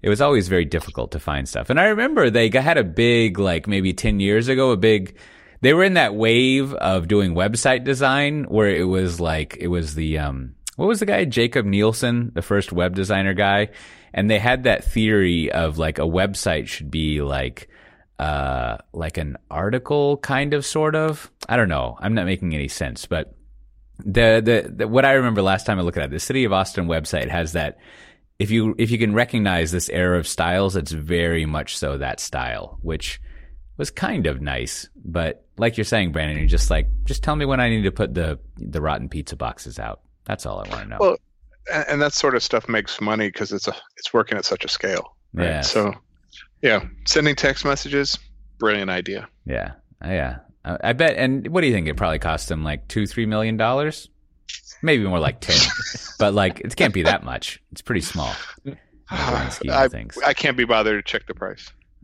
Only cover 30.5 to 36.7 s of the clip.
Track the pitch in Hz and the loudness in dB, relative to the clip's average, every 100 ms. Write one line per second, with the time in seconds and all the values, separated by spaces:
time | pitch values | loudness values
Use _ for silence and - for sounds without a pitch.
30.5 | 92 98 90 71 80 76 85 85 82 78 | 2 0 -2 -4 -8 -2 0 0 0 -2
31.5 | 76 73 - 71 69 65 - - 67 62 | -4 -6 -6 -4 -4 -6 -6 -8 -6 -6
32.5 | 55 - - 80 78 - - - - - | -8 -10 -10 -6 -6 -8 -12 -14 -18 -20
33.5 | - - - - - - 196 80 65 71 | -20 -16 -10 -10 -6 -4 -2 -2 -2 -6
34.5 | 64 60 - - - - 82 80 - _ | -6 -6 -10 -14 -16 -8 -4 -4 -6 _
35.5 | - 117 117 104 113 87 78 76 76 76 | -2 -2 0 0 0 0 -2 -2 0 2
36.5 | 82 - | 4 2